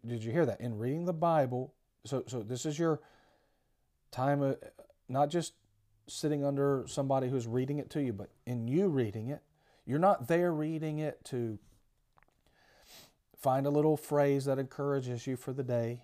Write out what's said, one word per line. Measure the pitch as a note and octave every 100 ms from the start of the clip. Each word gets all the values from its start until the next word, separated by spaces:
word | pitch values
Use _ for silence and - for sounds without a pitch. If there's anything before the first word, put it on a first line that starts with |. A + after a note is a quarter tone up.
| A#2
did | A#2+
you | A2
hear | D#3 D3
that? | -
In | B2 G#2+
reading | A#2+ D3+
the | F3
Bible, | E3 E3+ D#3+ C3 B2 B2+ _ _ _
so, | - C3+ -
so | A#2+
this | G#2+ B2
is | D#3+ D3
your | E3 D3 - _ _ _ _ _ _ _ _ _ _
time, | - C3 C#3+
uh, | C#3 C3+ - - - _ _
not | B2+ D3
just | E3+ D#3 _ _ _ _ _ -
sitting | - C3+ C#3+
under | C#3+ C#3 C#3+ C#3 A#2
somebody | - C#3 C3+ B2+
who's | C3 A2+
reading | A#2+ C3 D3
it | -
to | D#3+
you, | C3+
but | G2 G#2 _ -
in | B2 A#2
you | C#3+ G3+
reading | C#3 A2+ A2 A2+
it, | C#3+ _ _ _ _
you're | - C#3
not | F#3 G3 A#2+
there | E3+ F3
reading | D3+ D3+ D#3+ D#3 D3+
it | D3+ -
to | - B2+ A#2 G#2 _ _ _ _ _ _ _ _ _ _ _ _ - - - _ _ -
find | C3+ C3 C#3+
a |
little | D3 D3+ D3+
phrase | - D3 C#3+ C#3
that | C3+ C3+
encourages | C3 - C#3+ C#3 B2+ A#2+ C3+
you | B2+
for | -
the | C3
day. | B2+ A#2+ A#2 A#2+